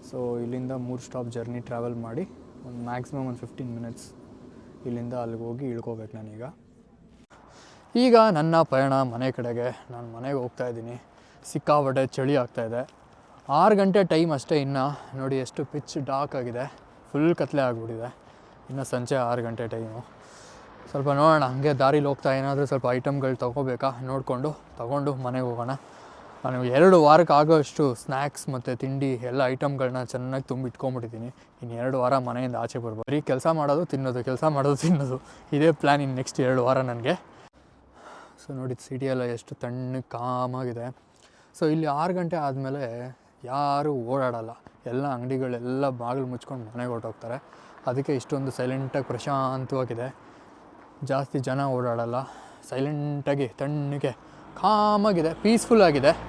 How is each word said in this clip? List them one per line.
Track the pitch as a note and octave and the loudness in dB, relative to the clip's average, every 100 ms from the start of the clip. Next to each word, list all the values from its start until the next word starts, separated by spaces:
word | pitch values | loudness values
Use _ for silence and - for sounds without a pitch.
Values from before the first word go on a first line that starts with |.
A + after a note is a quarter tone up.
| - | -12
So | C3 B2 A#2+ | -6 -4 -4
ಇಲ್ಲಿಂದ | A#2+ B2+ B2+ | -4 -6 -6
ಮೂರು | C3+ B2 B2+ | -6 -6 -8
ಸ್ಟಾಪ್ | - C3 A#2+ | -8 -8 -8
ಜರ್ನಿ | A#2+ A#2 B2 | -8 -8 -8
ಟ್ರಾವೆಲ್ | A#2+ A#2+ A#2+ | -8 -6 -6
ಮಾಡಿ | A#2+ A2+ A#2 F#3+ - - - C3 | -6 -8 -8 -8 -12 -20 -18 -16
ಒಂದು | B2 | -10
ಮ್ಯಾಕ್ಸಿಮಮ್ | A#2+ B2 B2 C#3+ C3 | -6 -6 -6 -6 -6
ಒಂದು | B2 | -8
ಫಿಫ್ಟೀನ್ | A#2 - B2+ A#2 | -12 -12 -10 -8
ಮಿನಿಟ್ಸ್ | A#2 A2+ - - - - - - - - C3 | -10 -12 -16 -20 -20 -20 -20 -20 -20 -14 -8
ಇಲ್ಲಿಂದ | A#2+ A#2+ | -6 -6
ಅಲ್ಲಿಗೆ | B2 A#2 A2+ | -6 -6 -6
ಹೋಗಿ | A#2 A#2+ C#3 | -8 -8 -6
ಇಳ್ಕೋಬೇಕು | A#2 A#2 A2+ A2 A2+ | -6 -8 -10 -10 -14
ನಾನೀಗ. | G#2+ A2 B2 - - - - _ - - - - - - - - - A3+ | -14 -14 -14 -16 -20 -20 -20 _ -20 -20 -20 -20 -20 -20 -20 -20 -4 2
ಈಗ | B3 A#3 A3 | 8 8 8
ನನ್ನ | E3 D#3+ E3 | 6 4 4
ಪಯಣ | D#3+ C3 C3+ C3+ | 4 4 2 2
ಮನೆ | C3 A#2+ C3 | 0 0 -4
ಕಡೆಗೆ. | C3 A#2+ A#2+ A#2+ B2 - | -2 -4 -2 -4 -6 -14
ನಾನು | B2 A#2+ | -14 -14
ಮನೆಗೆ | A2+ B2+ | -10 -6
ಹೋಗ್ತಾ | C#3 B2 - B2 | -4 -6 -6 -6
ಇದ್ದೀನಿ. | A#2 A2+ A#2+ - - - - | -6 -10 -14 -18 -20 -20 -20
ಸಿಕ್ಕಾಪಟ್ಟೆ | - D#3 - D3 C#3 C3+ C3+ | -8 -6 2 4 4 2 0
ಚಳಿ | - C3+ C#3+ | 0 0 2
ಆಗ್ತಾ | A#2+ - | 0 -4
ಇದೆ. | A2+ A#2 C3+ - - - - - - | -4 -4 -6 -12 -20 -20 -20 -20 -2
ಆರು | C#3 F#3+ G#3 | 4 6 6
ಗಂಟೆ | G3 F#3+ | 6 4
ಟೈಮ್ | F#3 D#3+ E3+ | 4 4 2
ಅಷ್ಟೇ | C#3+ - D#3+ | 0 0 0
ಇನ್ನು. | C#3 C#3 C3 C#3+ - C3+ | 0 -2 -2 -4 -12 -8
ನೋಡಿ | C3+ C3+ | -4 -2
ಎಷ್ಟು | B2+ - | -4 -6
ಪಿಚ್ | C#3+ D3 - E3 | -6 -8 -8 -8
ಡಾರ್ಕ್ | C3+ C3+ C#3+ C#3 | -4 -4 -4 -4
ಆಗಿದೆ, | B2 A#2+ C#3 - - - - | -6 -6 -8 -10 -20 -20 -6
ಫುಲ್ | C#3 D#3+ | 2 2
ಕತ್ಲೆ | E3+ C#3+ D3+ | 2 0 2
ಆಗ್ಬಿಟ್ಟಿದೆ. | C3 A#2 A2+ A2+ A#2+ - - - - - - | 0 0 -6 -8 -10 -12 -20 -20 -20 -20 -12
ಇನ್ನು | C3 | -8
ಸಂಜೆ | C3 B2 B2 C3+ | -4 -4 -2 0
ಆರು | A#2+ A#2+ | 0 -2
ಗಂಟೆ | A#2 A#2 A#2 | -2 -6 -6
ಟೈಮು. | A2+ A2+ A2+ - - - - - - - - - | -6 -8 -10 -16 -20 -20 -20 -20 -20 -20 -20 -10
ಸ್ವಲ್ಪ | C#3+ C#3 | -4 0
ನೋಡೋಣ, | C#3 D#3 D#3 | 4 6 6
ಹಂಗೆ | C3+ C3 C#3+ | 4 2 0
ದಾರಿಲಿ | C#3 C3+ D3 C#3+ | 4 4 4 2
ಹೋಗ್ತಾ | C#3 D3 | 0 0
ಏನಾದರೂ | C3+ C3+ C#3 C#3+ | 0 0 0 0
ಸ್ವಲ್ಪ | C3+ B2 | 0 0
ಐಟಮ್ಗಳು | B2+ C3+ C#3 C3 B2+ | 0 0 0 0 0
ತೊಗೋಬೇಕಾ | B2 B2 C3+ B2 C3+ B2 | -2 -2 -2 -2 -2 -4
ನೋಡಿಕೊಂಡು | C3 C3+ C3 B2+ C#3+ D3 - - | -6 -6 -4 -2 -2 -6 -14 -10
ತೊಗೊಂಡು | A#2+ C#3+ C#3+ | -4 -2 -2
ಮನೆಗೆ | C3+ B2 B2+ | -2 -4 -2
ಹೋಗೋಣ. | B2+ A#2+ A#2+ C#3 - - - - - - | -4 -4 -4 -6 -10 -20 -20 -20 -20 -8
ನಾನು | C3 B2+ | -4 -2
ಎರಡು | B2 B2+ F3+ F#3 | 2 8 10 10
ವಾರಕ್ಕೆ | D3+ D#3+ E3 | 10 10 8
ಆಗೋಷ್ಟು | D3 D3+ D#3+ C#3+ - D3 | 6 8 6 4 2 0
ಸ್ನ್ಯಾಕ್ಸ್ | A#2+ - C3 C#3+ - - | 0 -4 -4 -4 -6 -8
ಮತ್ತು | C3 B2 B2+ | -6 -4 -4
ತಿಂಡಿ | C3 C3+ C3+ | -4 -2 -2
ಎಲ್ಲ | B2+ B2 C3 | -2 -4 0
ಐಟಮ್ಗಳನ್ನ | B2+ C3 C#3+ C#3 C3 B2+ | 0 0 -2 -2 -2 -2
ಚೆನ್ನಾಗಿ | B2+ B2+ B2+ C3 | -6 -6 -6 -6
ತುಂಬಿಟ್ಕೊಂಬಿಟ್ಟಿದ್ದೀನಿ. | C#3 B2+ B2+ - C3+ B2+ A2+ A2+ A#2+ - - _ | -4 -4 -6 -6 -6 -6 -8 -10 -12 -14 -20 _
ಇನ್ನು | B2 A#2 | -12 -4
ಎರಡು | B2 C3 | -2 2
ವಾರ | B2 C3+ | 2 2
ಮನೆಯಿಂದ | B2 A#2+ B2+ A#2 | 0 -4 -4 -4
ಆಚೆ | A#2 C3 | -6 -6
ಬರ್ಬೋದು. | A#2 A2 | -8 -8
ಬರೀ | A2+ C#3+ | -2 -2
ಕೆಲಸ | D3 C3+ E3 | 0 0 2
ಮಾಡೋದು, | E3 C#3+ D3 | 0 2 0
ತಿನ್ನೋದು, | F3 - C3 B2 | 0 -2 -2 -4
ಕೆಲಸ | A#2+ B2+ | -4 0
ಮಾಡೋದು, | D#3+ D3 C#3 C#3+ | 0 2 2 2
ತಿನ್ನೋದು, | D#3+ E3+ C#3 C3 - - - | 4 2 2 -4 -8 -20 -4
ಇದೇ | C#3+ D#3 | 4 4
ಪ್ಲ್ಯಾನ್ | D3+ D3 C#3+ | 4 4 4
ಇನ್ನು | C#3 B2+ | 2 -4
ನೆಕ್ಸ್ಟ್ | C3 - | -6 0
ಎರಡು | B2+ C3 | 2 2
ವಾರ | A#2+ C3 | 4 2
ನನಗೆ. | C3 A#2+ A#2 F3 - - - _ - _ _ - - - - - - | 0 -2 -2 -2 -4 -20 -20 _ -20 _ _ -20 -20 -20 -20 -20 -12
So | |
ನೋಡಿ | C#3 B2+ | -8 -8
ಸಿಟಿ | B2 - C3 C3+ | -8 -8 -6 -2
ಎಲ್ಲ | C3 | 0
ಎಷ್ಟು | B2 A#2+ - | -2 -4 -10
ತಣ್ಣಗೆ | - B2 B2 B2+ C3 | -10 -8 -6 -6 -6
ಕಾಮಾಗಿದೆ. | B2 A#2 B2 B2+ B2+ B2+ B2+ A#2 B2+ C#3 _ _ - _ _ - | -6 -6 -4 -2 -2 -2 -6 -6 -8 -12 _ _ -20 _ _ -2
So | D#3+ | 0
ಇಲ್ಲಿ | D#3+ D#3 | 2 0
ಆರು | C#3 E3+ | 0 0
ಗಂಟೆ | F#3 E3+ E3+ | 0 -2 -2
ಆದಮೇಲೆ | C#3+ C3+ C3+ C#3+ B2+ A#2 B2 B2+ _ _ | -2 -2 -4 -4 -6 -6 -10 -14 _ _
ಯಾರೂ | A#2+ C3+ C#3+ C#3+ D3+ | -6 -2 0 2 0
ಓಡಾಡಲ್ಲ. | C#3 A#2 C3+ C3 A#2 A2+ A2+ - _ - | -2 -2 0 0 -2 -8 -14 -20 _ -6
ಎಲ್ಲ | A#2+ C#3+ | -4 -2
ಅಂಗಡಿಗಳೆಲ್ಲ | B2+ B2 C3 C3 A#2+ B2 C3 C#3 | -4 -4 -4 -2 -4 -4 -2 -2
ಬಾಗಿಲು | B2+ A#2+ C3 C3 | -2 -6 -4 -4
ಮುಚ್ಕೊಂಡು | B2 - C3+ | -8 -10 -12
ಮನೆಗೆ | A2 A#2+ B2 | -10 -8 -6
ಹೊರ್ಟೋಗ್ತಾರೆ. | A#2 A2+ A2 A#2 B2+ - - - - - | -6 -8 -12 -10 -12 -12 -20 -20 -10 -4
ಅದಕ್ಕೆ | B2+ C3+ C#3 | -4 -2 -2
ಇಷ್ಟೊಂದು | - C#3+ C3+ | -2 -4 -4
ಸೈಲೆಂಟಾಗಿ | - B2+ C3 C3+ C#3+ | -4 -4 -2 -4 -4
ಪ್ರಶಾಂತವಾಗಿದೆ. | C3 B2 - C#3 C3 C3 C3 C3+ B2+ A2+ B2+ - - - - - - - - - | -4 -6 -4 -2 -2 -2 -4 -4 -4 -4 -8 -10 -20 -20 -20 -20 -20 -20 -20 -14
ಜಾಸ್ತಿ | C3 C3+ C#3 C#3+ | -2 -2 0 -4
ಜನ | C3 C3 | -2 0
ಓಡಾಡಲ್ಲ. | C#3 B2+ B2 A#2 A#2 A#2+ C3 - - - - | 0 0 0 -2 -2 -2 -6 -12 -20 -20 -10
ಸೈಲೆಂಟಾಗಿ, | B2+ C#3 D3 D3 C#3+ C#3 C#3+ C3+ | -4 -2 -2 -4 -4 -2 0 -2
ತಣ್ಣಗೆ, | - C#3 D3+ C#3+ C#3+ C3+ A#2+ - - - - | -4 -4 -2 -2 -2 -4 -4 -14 -20 -20 -2
ಕಾಮಾಗಿದೆ, | F#3+ G#3+ G#3 G#3 G#3 F#3 D#3 E3 | 2 4 4 4 4 4 2 2
ಪೀಸ್‌ಫುಲ್ | G3+ A3+ - A3+ | 4 4 6 8
ಆಗಿದೆ. | F#3 C#3+ C3+ E3 | 8 8 4 4